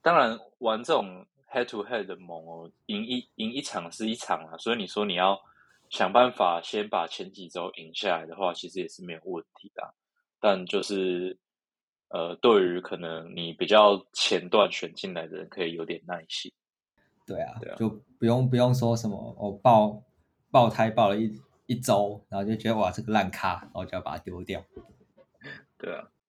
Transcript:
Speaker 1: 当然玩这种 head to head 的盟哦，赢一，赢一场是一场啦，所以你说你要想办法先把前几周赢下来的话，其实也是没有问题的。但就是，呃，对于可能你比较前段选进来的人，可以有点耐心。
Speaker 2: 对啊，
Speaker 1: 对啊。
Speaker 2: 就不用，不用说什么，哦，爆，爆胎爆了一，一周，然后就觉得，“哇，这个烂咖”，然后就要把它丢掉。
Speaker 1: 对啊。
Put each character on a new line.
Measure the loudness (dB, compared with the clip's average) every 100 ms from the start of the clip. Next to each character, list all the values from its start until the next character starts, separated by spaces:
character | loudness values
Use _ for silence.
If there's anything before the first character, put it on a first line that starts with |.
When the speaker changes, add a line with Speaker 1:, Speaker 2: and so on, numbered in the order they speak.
Speaker 1:
当 | 6 4
然 | 4 0 -12 _
玩 | -2 -2
这 | 0
种 | 0 0 -12 -20 _ _
head | -4 -4
to | -6
head | -6 -6 -6
的 | -12
盟 | -14 -16 -14
哦， | -16 -18 _ -8
赢 | -6 -4
一， | -8 -8 -10
赢 | -8
一 | -6
场 | -8 -8 -10
是 | -8 -6
一 | -6
场 | -4 -6 -6
啦， | -8
所 | -4
以 | -4
你 | -4
说 | -4 -2
你 | 2
要 | 2 2 _ _ _ _ _
想 | 0 4
办 | 6 6
法 | 4 2 2
先 | -4 -6 -2
把 | -2 -4
前 | -8 -14
几 | -14 -12
周 | -8 -10 -10
赢 | -12
下 | -4 -2 -2
来 | -4
的 | -2
话， | -2
其 | -2 -10
实 | -8
也 | -8
是 | -10
没 | -14
有 | -12 -8
问 | -8 -10 _
题 | -16 -12
的。 | -14 _ _ _ _ _
但 | 2 2 0
就 | -4
是， | -2 -2 -2 -2 -6 -10 _ _ _ _ _ _ _
呃， | -6 -6 2
对 | 6 6 6
于 | 0
可 | -6 -10
能 | -8 -10 -12 -10
你 | -10
比 | -6 4
较 | 8 8 6 -4
前 | -4 0 0 2
段 | 2 2
选 | 0 -10 -10
进 | -10
来 | -8 -10
的 | -12
人， | -14
可 | -6 -6
以 |
有 | -6 -8
点 | -10 -8
耐 | -12 -8
心。 | -12 -12 _ _ _ _ _ _ _ -12
Speaker 2:
对 | -8
啊， | -8 -10
Speaker 1:
对 | -14
啊。 | -4
Speaker 2:
就 | -4 -4 _ _
不 | 2
用， | 4 2
不 | 4
用 | 4
说 | 4 2 0
什 | -2
么， | -6 -12 -6
哦， | -6 2
爆， | 6 8 6 0 _ _ _ _ _
爆 | 6 6
胎 | 4 2
爆 | 4 4
了 | 4
一， | -2 -6 _ _ -6
一 | -4
周， | 2 2 2 -4 _
然 | -6
后 | -2
就 | -2
觉 | 0
得 | 2
，“哇， | 0
这 | 0
个 | 0
烂 | 2 2
咖”， | -2 -4 -4
然 | -8
后 | -10
就 | -8
要 | -8
把 | -6 -10
它 |
丢 | -10 -12
掉。 | -8 -8 -8 -20 -20 _ _ _ _ _ -18 -18 _ _
Speaker 1:
对 | -10
啊。 | -10 -14 _